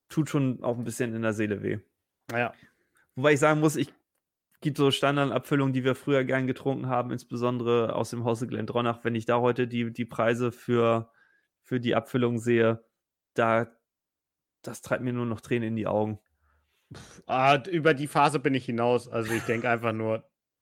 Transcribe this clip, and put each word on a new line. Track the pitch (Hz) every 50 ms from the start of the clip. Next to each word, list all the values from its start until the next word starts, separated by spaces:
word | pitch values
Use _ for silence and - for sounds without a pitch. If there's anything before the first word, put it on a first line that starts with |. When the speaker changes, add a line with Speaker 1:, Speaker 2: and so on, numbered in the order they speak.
| _ -
Speaker 1:
tut | - 165 151 -
schon | - 147 135 131 123 - -
auch | 123 120 120
ein | 117
bisschen | 120 113 - 127 117 113
in | 113 113
der | 110 107
Seele | 107 110 104 101 101 101
weh. | 104 104 107 - _ _ _ _ _ _ _ _ -
Speaker 2:
Ja. | 113 120 123 - - - _ - _ _ _ _ _ _ _ _ -
Speaker 1:
Wobei | 127 131 151 151
ich | 131
sagen | 151 151 156 151
muss, | 151 156 147
ich, | 151 143 - - _ _ _ _ _ _ _ _ _ _ _ _ _
gibt | - 156 131 -
so | 143 139
Standardabfüllungen, | 131 - - 139 143 143 139 135 110 131 - - 156 139 139 135 127
die | 131 123
wir | 131 127
früher | - - 143 143 135 131
gern | 127 127 131 131 127
getrunken | 131 - - 139 135 127 127 127
haben, | 127 123 123 123
insbesondere | 123 123 - - 123 120 120 123 123 120 117 117 120 120 113 110 -
aus | - 117 -
dem | - 117 113
Hause | 120 117 113 127 113
Glendronach. | - 110 113 110 - 120 120 117 117 117 -
Wenn | 117 117
ich | 113 110
da | - 117 120
heute | 120 123 120 123 127 120
die, | 123 120 120 117
die | 117 - 120
Preise | 113 - - 113 117 123 117 123 120
für, | 117 - - - 120 120 117 117 113 113 113 - _ _ _ _ _ _ _ _ _ _ _
für | - 131 123
die | 120 120 -
Abfüllung | 113 - - - 127 123 120 120 113
sehe, | 110 120 120 113 113 113 113 110 _ _ _ _ _ _ _ _ _ _ -
da, | - 117 113 113 113 117 - _ _ _ _ _ _ _ _ _ _ _ _ _ _ _ _ _ _
das | - 135 117 -
treibt | - - 131 - 117
mir | 127 123
nur | 120 120
noch | 120 113 107
Tränen | - - 123 120 113 110
in | 113
die | 139 - -
Augen. | 98 107 107 107 107 - _ _ _ _ _ _ _ _ _ _ _ _ _ - - - - - - - -
Speaker 2:
Ah, | - - 131 131 139 143 139
d-, | - 196
über | 175 165 143 160 151
die | 131 147 143
Phase | - 160 143 151 143 147
bin | 127 151 135
ich | 127 131
hinaus. | - 120 113 117 120 123 120 123 127
Also | 117 117 113 110 113
ich | 110 -
denk | - 117 117 113
einfach | 123 117 117 117 117 107
nur, | 110 110 110 110 113 - _ _ _ _ _ _ _